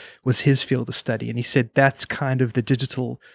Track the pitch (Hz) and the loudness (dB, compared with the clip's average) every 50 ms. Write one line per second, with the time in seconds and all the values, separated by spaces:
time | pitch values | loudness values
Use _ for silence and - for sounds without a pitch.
0 | - - - _ - 127 120 - - 143 135 131 - - 135 123 120 - 117 - | -20 -20 -20 _ -2 -2 0 2 4 2 2 2 2 0 -2 -2 -2 -2 -2 -2
1 | - - 113 104 117 117 117 123 120 - - 135 120 113 - - 139 135 - - | -2 -2 -4 -4 -4 -6 -6 -2 0 2 2 2 2 2 2 4 4 4 4 0
2 | - - - - 147 135 131 127 131 117 - 127 110 - 135 117 135 - - 131 | -4 -4 -2 -4 -2 -2 0 0 0 0 0 -2 0 0 0 0 0 -4 -4 -4
3 | 127 117 127 - _ - - | -6 -6 -8 -10 _ -20 -20